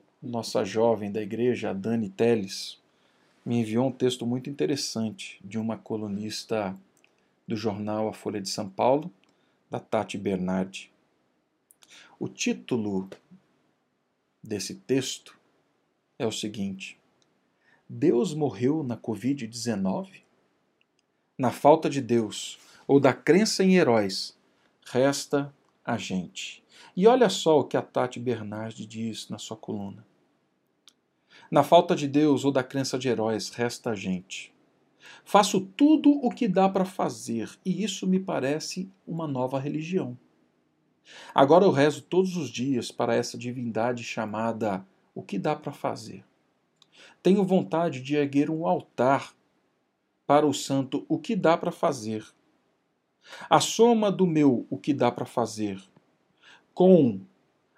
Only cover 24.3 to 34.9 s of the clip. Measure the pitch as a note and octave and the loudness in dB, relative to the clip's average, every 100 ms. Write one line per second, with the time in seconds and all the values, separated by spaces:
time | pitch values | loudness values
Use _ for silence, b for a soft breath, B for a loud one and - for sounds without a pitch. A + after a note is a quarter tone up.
24.3 | - _ _ _ _ - B2 C3+ C#3 - | -16 _ _ _ _ -6 0 2 0 -2
25.3 | C#3+ C#3 - _ _ - A#2 - F#2 E2 | -4 -4 -10 _ _ -6 -6 -4 -6 -6
26.3 | - - - _ B B - G3+ B3+ A3+ | -10 -14 -16 _ B B 4 6 6 4
27.3 | - E3 D3+ B2 C3+ - C3 B2 A#2+ A#2+ | 2 4 4 4 -2 -2 -2 -4 -4 -6
28.3 | A2+ G#2 G#2+ A2 A2 A2 A2 A2+ G#2 - | -6 -6 -10 -10 -12 -12 -8 -8 -8 -10
29.3 | G#2+ - A2 - G#2+ G2 G#2 - _ _ | -12 -12 -12 -10 -8 -8 -14 -20 _ _
30.3 | _ _ _ _ _ _ _ _ _ _ | _ _ _ _ _ _ _ _ _ _
31.3 | b b D3+ C#3+ E3+ E3+ D#3 C#3+ C#3+ D3+ | b b 2 6 6 6 0 0 2 4
32.3 | C3 C#3 C3+ B2+ C#3 C3 C3 B2+ A2 A2+ | 2 2 0 -2 -4 -4 -4 -2 0 0
33.3 | G#2+ F#2+ - A#2+ - A#2+ G#2 G2+ F#2 - | -2 -4 -4 -6 -4 -6 -6 -4 -6 -6
34.3 | - - _ _ _ _ | -16 -16 _ _ _ _